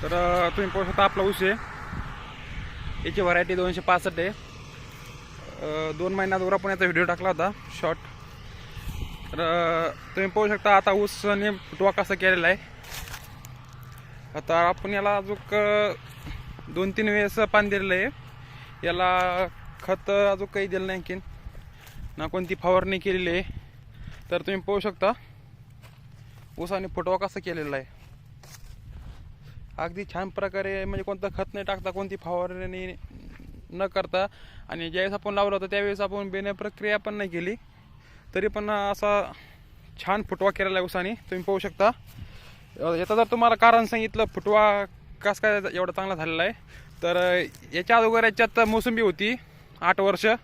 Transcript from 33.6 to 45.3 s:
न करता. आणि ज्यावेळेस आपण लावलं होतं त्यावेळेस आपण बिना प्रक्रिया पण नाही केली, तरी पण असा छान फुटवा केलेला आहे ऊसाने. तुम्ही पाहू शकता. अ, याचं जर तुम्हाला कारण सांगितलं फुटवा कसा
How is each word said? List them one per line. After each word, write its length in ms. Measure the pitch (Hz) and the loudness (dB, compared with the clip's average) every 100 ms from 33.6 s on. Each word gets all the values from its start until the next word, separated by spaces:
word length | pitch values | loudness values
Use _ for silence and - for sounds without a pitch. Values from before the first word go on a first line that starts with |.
| - | -14
न 160 | 175 190 | -4 -2
करता. 380 | 196 180 180 202 - - - - | -2 -2 -2 -2 -6 -20 -18 -10
आणि 200 | 165 165 | -8 -4
ज्यावेळेस 240 | 175 185 | -2 -2
आपण 200 | 202 202 | -2 -2
लावलं 220 | 202 202 196 | 2 2 2
होतं 100 | 185 | 0
त्यावेळेस 360 | 202 202 202 | 0 0 0
आपण 280 | 202 202 196 | -2 -2 -4
बिना 220 | 190 202 | -4 -4
प्रक्रिया 460 | 196 208 - 208 208 | -6 -8 -6 -2 0
पण 160 | 208 | -2
नाही 160 | 208 196 | -6 -4
केली, 260 | 170 175 233 - - - - - - - 185 | -4 -4 -6 -12 -20 -20 -20 -20 -20 -6 -2
तरी 120 | 202 | -2
पण 220 | 208 208 | -2 -2
असा 640 | 208 202 202 208 208 - - - - - - - - | 0 0 0 2 2 0 -8 -20 -20 -20 -20 -20 -12
छान 220 | - 202 202 | 0 0 0
फुटवा 220 | 185 190 | 2 2
केलेला 280 | 190 190 190 | 2 0 0
आहे 60 | 180 | 0
ऊसाने. 280 | 185 185 | -2 -4
तुम्ही 300 | 226 - 185 | -6 -6 -6
पाहू 160 | 180 196 | 0 0
शकता. 280 | 202 - 202 247 - - - - - - - - | -2 2 2 2 -12 -16 -16 -16 -20 -20 -20 -4
अ, 160 | 156 170 | -2 0
याचं 200 | 180 214 | 2 4
जर 80 | 220 | 4
तुम्हाला 240 | 233 233 226 | 6 4 8
कारण 300 | 233 233 220 | 8 8 6
सांगितलं 400 | 226 220 208 220 | 0 -2 0 0
फुटवा 600 | - 190 208 214 202 196 - - - | 0 4 6 6 4 -2 -8 -20 -4
कसा 380 | 202 | -2